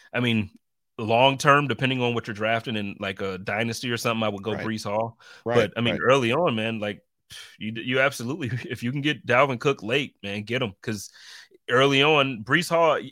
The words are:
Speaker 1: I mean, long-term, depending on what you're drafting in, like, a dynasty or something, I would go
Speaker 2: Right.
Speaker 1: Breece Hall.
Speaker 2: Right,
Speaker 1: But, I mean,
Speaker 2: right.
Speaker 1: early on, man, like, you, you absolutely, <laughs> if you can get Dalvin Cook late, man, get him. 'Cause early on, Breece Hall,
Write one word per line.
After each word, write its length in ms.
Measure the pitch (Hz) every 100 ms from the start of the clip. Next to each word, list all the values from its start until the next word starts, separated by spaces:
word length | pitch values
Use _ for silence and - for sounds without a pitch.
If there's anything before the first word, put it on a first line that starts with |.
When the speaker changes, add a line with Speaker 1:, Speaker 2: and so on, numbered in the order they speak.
| _
Speaker 1:
I 80 | 123
mean, 300 | 123 110 98 - _ _ _ -
long-term, 720 | 107 117 135 135 151 143 139
depending 340 | 110 131 131
on 120 | 123
what 120 | 117 120
you're 80 |
drafting 420 | 104 110 113 127 107
in, 200 | 101 -
like, 200 | 101 95
a 180 | 98 92
dynasty 520 | 101 104 117 110 123
or 60 | 117
something, 260 | 120 113
I 60 | 107
would 140 | 101
go 100 | 110
Speaker 2:
Right. 120 | - 110
Speaker 1:
Breece 180 | 110
Hall. 340 | 107 107 113 - - -
Speaker 2:
Right, 120 | 113 120
Speaker 1:
But, 160 | 101 113
I 40 |
mean, 140 | 117
Speaker 2:
right. 60 | 78
Speaker 1:
early 280 | 107 139 117
on, 220 | 139 175
man, 240 | 110 110 110
like, 220 | 104 - _ _ _ - - -
you, 140 | 107
you 240 | 113 123 131
absolutely, 480 | 139 - 120 175 123
<laughs> 220 | 123 -
if 120 | 120
you 100 | 120
can 80 | 143
get 260 | 147 123 -
Dalvin 320 | 120 143 120
Cook 240 | 139 -
late, 340 | 104 143 123 _
man, 200 | 98 104
get 200 | 107 123
him. 120 | 117 -
'Cause 280 | 120 104 - - - - - _ -
early 320 | 123 139 135
on, 420 | 147 151 135 110
Breece 240 | 107 156 170
Hall, 320 | 170 165 113 -